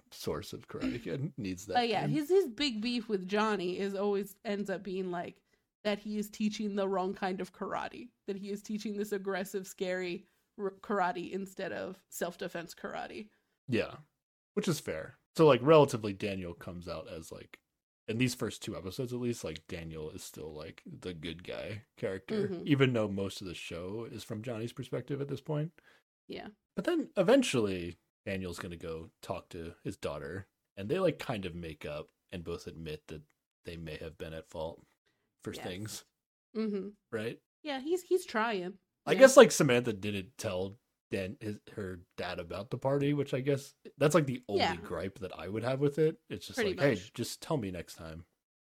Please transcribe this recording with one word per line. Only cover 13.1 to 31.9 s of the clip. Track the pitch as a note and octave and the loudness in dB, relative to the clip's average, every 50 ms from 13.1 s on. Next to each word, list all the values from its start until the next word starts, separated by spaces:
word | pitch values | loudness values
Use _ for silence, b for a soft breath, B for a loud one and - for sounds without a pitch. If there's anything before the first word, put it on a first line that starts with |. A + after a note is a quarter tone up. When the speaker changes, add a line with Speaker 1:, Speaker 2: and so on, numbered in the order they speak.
| - - G#3+ - _ _ _ _ _ _ _ | -10 -12 -14 -14 _ _ _ _ _ _ _
Speaker 1:
Yeah, | - A#2+ G2+ - - - - - _ _ _ _ _ _ _ _ _ - | -2 0 0 0 -2 -6 -14 -20 _ _ _ _ _ _ _ _ _ -4
which | G#3 - | -2 0
is | G3 D#3 - | 0 0 0
fair. | - G#2 E2 D#2 - - - _ _ _ - | -2 -4 -4 -4 -6 -8 -14 _ _ _ 4
So, | - D#3+ | 8 10
like, | D3 C3 A#2 | 10 10 8
relatively, | B2 D3 E3 D3+ C#3 - - G#2+ A2 G#2 G2 | 8 10 10 10 10 8 4 -2 -2 -2 -4
Daniel | F#2+ G#2+ G2+ G2 F#2+ F2+ F2 E2+ | -2 -4 -4 -4 -4 -6 -8 -10
comes | - - G2 F2 F2 E2+ | -10 -12 -12 -10 -10 -8
out | F2+ E2 D#2+ D#2+ - | -8 -8 -8 -8 -10
as, | F2+ E2 E2 - | -10 -10 -10 -12
like, | - - - - - - _ _ _ _ _ _ _ _ _ | -14 -14 -16 -18 -20 -20 _ _ _ _ _ _ _ _ _
in | - G#2+ | -2 0
these | A#2 B2+ A#2+ - | 2 2 2 2
first | - A#2 G2+ - - - | 0 -4 -4 -4 -6 -8
two | - G2 | -8 -8
episodes | - E2+ F#2+ - - C3 A#2 B2 | -8 -8 -8 -6 -6 -6 -4 -4
at | B2 | -2
least, | B2 A#2+ A#2 - - | -2 -2 -2 -4 -6
like, | E2+ D#2+ E2 - | -8 -8 -8 -10
Daniel | - F#2 E2+ E2 E2 D#2+ D#2 D#2 D2+ | -10 -10 -10 -8 -8 -8 -8 -8 -8
is | - F2+ - | -10 -12 -14
still, | - - - C#2+ D#2 D2+ | -14 -12 -12 -12 -10 -10
like, | D2+ D#2 - D3 - - | -12 -12 -14 -14 -16 -16
the | - D3 A2+ - F#2 F2 | -16 -14 -10 -10 -10 -8
good | D#2 D2+ E2+ D#2+ F2 - | -8 -8 -8 -8 -8 -10
guy | - A#1 A1+ C2+ F2 G#2+ G#2 - _ _ | -10 -8 -8 -6 -8 -8 -10 -12 _ _
character, | - A#2+ G2+ F#2+ - - - A3 G#3 G3 | -6 -4 -4 -4 -4 -6 -4 -2 0 0
Speaker 2:
Mm-hmm. | G3 F#3 E3+ F3 | -2 -2 -2 2
Speaker 1:
even | F3 C#3+ C3 C3+ B2+ B2 | 2 4 6 6 4 4
though | A2+ G#2+ G2+ | 2 0 0
most | G2 G2 G2 F#2+ - - | 0 -2 -4 -4 -6 -8
of | G2+ | -10
the | F2+ E2 | -10 -10
show | - - - F2 E2 F2+ F#2+ G#2 A#2 A2+ - | -10 -10 -10 -8 -8 -8 -8 -8 -8 -8 -10
is | A#2 G#2 - | -12 -12 -10
from | - A2+ G#2+ A2 | -8 -8 -8 -6
Johnny's | C3 A#2 G#2+ A#2 A#2+ - | -8 -6 -6 -6 -6 -8
perspective | - A2+ - - B2+ - - C#3+ C3 | -8 -10 -6 -6 -6 -4 -4 -6 -6
at | C#3 | -4
this | C#3 C#3 B2 | -6 -6 -8
point. | - - D3+ D3 D3+ E3+ - b b b b b b b _ _ _ | -4 -4 -2 -2 -2 -4 -6 b b b b b b b _ _ _
Speaker 2:
Yeah. | - - - - G#3 - _ _ _ - | -12 -12 -10 -12 -14 -16 _ _ _ -6
Speaker 1:
But | - - | -4 -2
then | D#4+ F4+ D#4+ - - - | 0 0 0 0 0 2
eventually | G#3 E3+ F#3+ C4 C#4+ B3 - - B2 G#2 G2 F#2 F2+ E2+ F2 F2 _ _ _ _ _ - | 2 6 8 8 6 6 4 4 2 2 2 0 -2 -4 -6 -8 _ _ _ _ _ -6
Daniel's | G#2+ G2 F#2+ F#2+ F2+ F2 - | -4 -4 -4 -4 -4 -6 -6
gonna | - F2+ E2+ | -8 -10 -10
go | E2 F2 E2 D#2+ D#2+ D#2+ - _ _ | -8 -8 -8 -8 -8 -10 -14 _ _
talk | - - F#2+ E2 - - | -8 -6 -6 -6 -8 -12
to | - F2 D#2+ E2 - _ - | -12 -10 -10 -10 -12 _ -10
his | C#3 F#2+ | -10 -8
daughter, | - - E2+ D2 D2 C#2+ C#2+ F2 G2 - _ _ _ _ _ - | -6 -6 -6 -4 -6 -6 -8 -8 -10 -10 _ _ _ _ _ -12
and | G2 G2 A2 | -8 -4 -2
they, | D#3+ F#3+ | 0 2
like, | F#3+ E3 D3 - | 2 2 0 0
kind | - - B2 G2+ F#2+ | -4 -6 -6 -4 -6
of | F2 E2 | -6 -8
make | F2 E2+ D#2+ D2+ - - | -8 -10 -10 -10 -8 -8
up | D#2 | -8